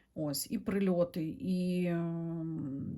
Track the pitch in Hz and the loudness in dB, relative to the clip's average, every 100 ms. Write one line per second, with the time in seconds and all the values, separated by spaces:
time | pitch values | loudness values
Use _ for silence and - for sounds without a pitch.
0 | _ - 151 139 - - - 196 196 175 | _ -4 -2 -2 -2 -4 0 2 4 4
1 | 175 180 160 - 185 180 180 180 180 170 | 4 2 -4 -4 -2 0 2 2 2 2
2 | 170 165 165 165 160 160 277 277 - | 0 -2 -4 -4 -4 -4 -4 -6 -6